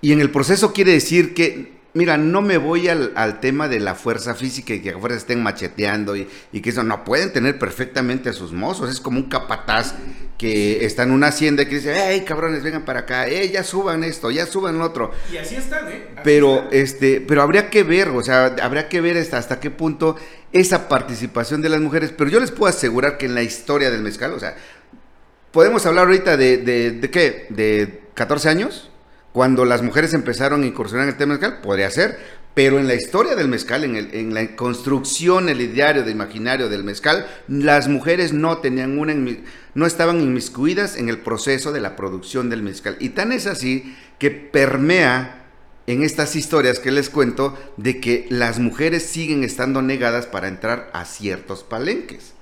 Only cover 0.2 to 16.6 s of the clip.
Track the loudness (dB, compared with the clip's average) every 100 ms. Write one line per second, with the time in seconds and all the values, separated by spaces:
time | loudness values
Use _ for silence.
0.2 | 4 2 2 4 4 4 6 6 4 2
1.2 | 2 2 -2 -2 -12 -18 _ 0 2 4
2.2 | 2 2 2 2 2 0 2 0 0 0
3.2 | -2 0 -2 0 0 0 -2 -4 -4 -4
4.2 | -4 -6 -6 -8 -8 -6 -6 -6 -6 -6
5.2 | -4 -2 -2 -4 -8 -4 -2 -2 -2 -4
6.2 | -6 -14 -12 -8 -4 -2 -2 -4 0 0
7.2 | 0 0 0 0 -4 -4 -6 -2 -2 -2
8.2 | -4 -8 -8 -6 -6 -4 -6 -6 -4 -4
9.2 | -2 -4 -2 -6 0 0 0 -6 -8 -8
10.2 | -8 -4 -2 2 2 2 0 0 2 4
11.2 | 4 4 2 2 2 0 -2 -2 0 0
12.2 | -2 -4 -2 -2 -4 -6 -6 -6 -4 -2
13.2 | -2 0 -2 -2 -4 -2 -2 -2 -4 -4
14.2 | -4 -2 -2 -2 -2 -2 -4 -4 -4 -2
15.2 | -4 -6 -8 -6 -4 -4 -6 -12 -14 -4
16.2 | 4 6 8 4